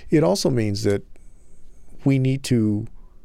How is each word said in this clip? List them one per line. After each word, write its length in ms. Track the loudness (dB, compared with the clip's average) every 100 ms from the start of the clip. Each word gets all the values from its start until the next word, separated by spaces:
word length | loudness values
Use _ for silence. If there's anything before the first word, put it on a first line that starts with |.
| 0
It 140 | 2
also 260 | 4 2 2
means 340 | 2 0 0
that 200 | 0 0 -2 -18 -20 -20 -18 -16 -14 -16 -16 -2 2
we 120 | 2
need 260 | 2 0
to 440 | 0 2 2 0 -4 -12 -18 -20